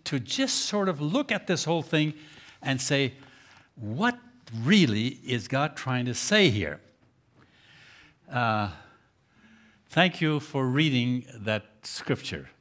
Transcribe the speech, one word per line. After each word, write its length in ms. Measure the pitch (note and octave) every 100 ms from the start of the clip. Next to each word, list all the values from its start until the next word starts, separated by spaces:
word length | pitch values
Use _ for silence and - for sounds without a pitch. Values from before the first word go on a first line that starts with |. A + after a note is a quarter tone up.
| -
to 140 | C#3
just 460 | G#2+ - C4+ - -
sort 240 | G#3 F#3+
of 100 | D3
look 320 | D3 B3 C#4+
at 160 | G#3 -
this 160 | F3
whole 180 | D3+ E3+
thing 320 | C3+ D#3+ D3+ D3 - - - -
and 200 | C#3 C3
say, 320 | - C#3 C3 - - - - - - -
"What 440 | G#2 B2+ A#3+ A#3+ - - -
really 680 | A2+ B2 G#3 C#3 G#2+ A#2+ -
is 240 | - A#2+ -
God 300 | C3+ D3 -
trying 280 | C3 B2+ B2
to 80 |
say 360 | A#2 - G#3+ F#3
here?" 320 | G#2+ D2+ D2 - _ _ _ _ _ - _ - - - - - _ -
Uh, 420 | B2+ A#2 G#2+ G2+ - - - _ _ _ _ - - - _ _
thank 320 | D#3+ F3+ -
you 220 | D#3 D3+
for 260 | - C#3 C3
reading 580 | C3+ D#3+ B2+ B2 B2 -
that 320 | A2+ G#2 G#2+ - _
scripture, 680 | - - - C3+ - D2+ C2 -